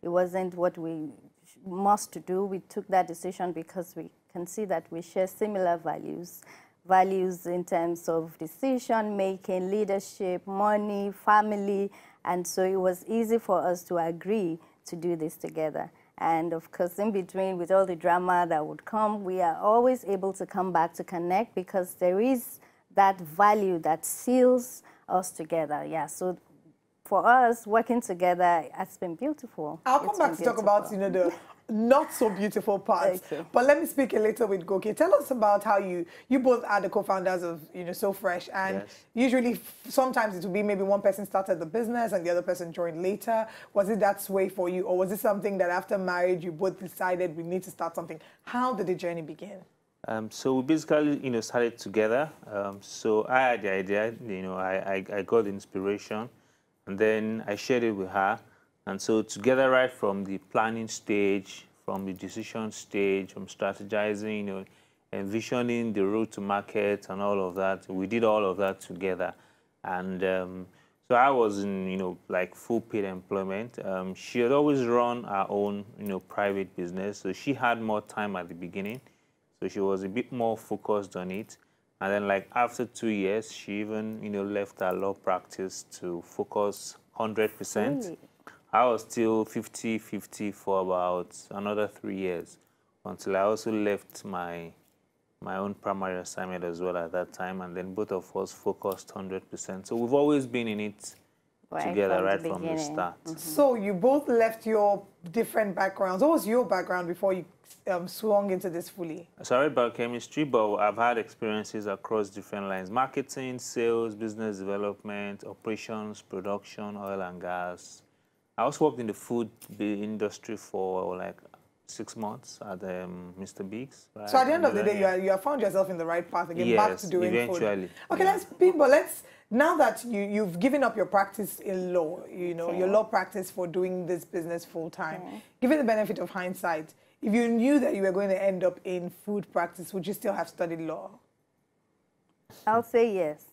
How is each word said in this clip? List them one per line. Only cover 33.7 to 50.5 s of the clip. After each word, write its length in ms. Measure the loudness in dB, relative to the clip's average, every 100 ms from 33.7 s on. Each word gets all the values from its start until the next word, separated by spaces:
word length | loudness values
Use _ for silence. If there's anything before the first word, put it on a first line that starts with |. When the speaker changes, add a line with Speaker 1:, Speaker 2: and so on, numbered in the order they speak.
| 6
Speaker 2:
me 60 | 4
speak 260 | 0 2
a 60 | 4
little 280 | 2 2 2
with 180 | 0 0
Goke. 280 | 0 0
Tell 200 | 2 6
us 160 | 6 4
about 340 | 2 4 4
how 140 | 4 2
you, 260 | 2 -4 -6 -10 2
you 100 | 4
both 240 | 6 4
are 160 | 4 0
the 120 | 2
co-founders 520 | 0 2 2 2 0
of, 160 | -2 -6 -10
you 100 | -10
know, 80 | -8
So 180 | -2 -2
Fresh, 380 | 0 -2 -2 -4
and 280 | -4 -2 -2 -6
Speaker 3:
Yes. 120 | -18 _
Speaker 2:
usually 380 | 2 4 4 2
f-, 200 | -2 -8 -18 -4
sometimes 480 | 0 2 2 0 -2
it 80 |
will 80 | -4
be 100 | -2
maybe 200 | 0 0
one 180 | 2 2
person 240 | 2 0
started 360 | -2 -2 0 -2
the 40 |
business 480 | -2 -4 -2 -2 0
and 120 | -2
the 40 | 0
other 140 | -2
person 280 | 0 -4 -4
joined 320 | -4 -4 -2
later. 440 | -2 -2 0 -2 -2 -8 -4
Was 160 | 0 2
it 100 | 2
that 280 | 2 0 -2
way 220 | 0 0
for 180 | 0 -2
you, 140 | -2
or 160 | 0 0
was 120 | 0
it 100 | 0
something 360 | 0 0 -2 0
that 140 | 0
after 260 | 0 -2 -2
marriage 480 | 0 0 2 2
you 80 | -2
both 260 | -2 -2 -2
decided 560 | -12 -4 -2 0 -2
we 80 | -4
need 180 | -6 -6
to 80 | -6
start 240 | -8 -6
something? 260 | -6 -8 -12 -16 _
How 320 | -6 -2 0
did 120 | 0 -2
the 80 |
journey 280 | -2 -2 -6
begin? 380 | -8 -12 -14 -16 -20 _ _ _ -6
Speaker 3:
Um, 240 | -6 -6
so 260 | -4 0